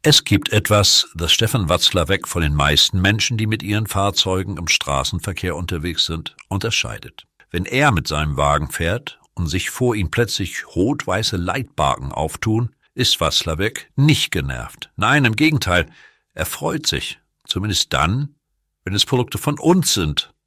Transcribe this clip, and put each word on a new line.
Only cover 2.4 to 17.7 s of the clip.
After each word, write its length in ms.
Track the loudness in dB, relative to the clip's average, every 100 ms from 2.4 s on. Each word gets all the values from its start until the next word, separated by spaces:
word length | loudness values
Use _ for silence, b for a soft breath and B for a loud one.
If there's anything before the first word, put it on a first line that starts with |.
den 120 | 0
meisten 460 | 2 4 4 2 2
Menschen, 360 | 2 2 0 -2
die 100 | 0
mit 160 | -2
ihren 240 | 0 -2 0
Fahrzeugen 720 | 0 0 0 0 0 -2 -6
im 100 | -2
Straßenverkehr 880 | -2 0 -2 0 -4 -6 -6 -4
unterwegs 520 | -4 -4 -4 -4 -2 -2
sind, 280 | -4 -8 -16 -6
unterscheidet. 800 | -4 -2 -2 -4 -8 -14 -20 -20 _ b
Wenn 120 | -6
er 280 | -2 2 2
mit 160 | 2 0
seinem 280 | -2 -2 0
Wagen 320 | 2 2 -2
fährt 520 | -4 -2 -2 -6 -18 _
und 120 | -6 -4
sich 240 | -2 -4
vor 240 | -2 0
ihm 160 | 0 -2
plötzlich 640 | 0 0 0 -6 -8 -8
rot-weiße 640 | 0 0 0 -2 -2 0 -2
Leitbalken 720 | -2 -4 -6 0 0 0 -4
auftun, 640 | -4 -4 -2 0 0 0 _ _
ist 260 | -2 0 2
Watzlawick 720 | 0 0 -2 -2 -2 -4 -10
nicht 380 | 2 4 4 0
genervt. 580 | -2 -4 -6 -10 -14 -18 -4
Nein, 280 | 2 4
im 120 | 4 4
Gegenteil, 520 | 2 2 2 2 2 b b b b
er 120 | -6 -6
freut 420 | -4 -4 -2 -2
sich, 320 | -4 -6 -12 _ _
zumindest 480 | _ -4 -2